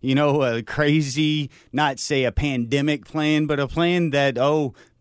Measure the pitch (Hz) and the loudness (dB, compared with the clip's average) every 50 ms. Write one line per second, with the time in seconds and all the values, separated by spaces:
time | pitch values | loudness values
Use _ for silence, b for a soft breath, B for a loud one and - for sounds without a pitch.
0 | - 131 131 139 147 147 139 151 135 123 113 117 104 - - - 151 147 151 160 | 0 0 2 2 2 2 2 2 0 0 -2 -4 -6 -6 -2 0 2 2 2 2
1 | 151 139 127 143 156 151 151 151 143 131 b b b b - 135 151 147 135 117 | 0 -2 -2 -2 0 0 0 -2 -4 -6 b b b b -2 0 0 0 0 -4
2 | - - 147 139 131 120 - - 147 147 135 123 120 113 131 143 139 151 151 135 | -4 -2 0 0 0 0 0 0 -2 -2 -2 -2 -2 -2 -2 0 0 0 -2 -2
3 | - - - 156 151 151 151 151 156 147 151 139 143 131 - 165 170 170 175 180 | -6 -8 -4 -2 0 2 2 2 2 0 0 -2 -2 -2 0 0 0 2 2 2
4 | 170 160 135 143 139 139 127 120 127 143 151 156 147 127 b b b b b b | 0 0 2 2 2 2 2 2 0 2 2 0 -2 -2 b b b b b b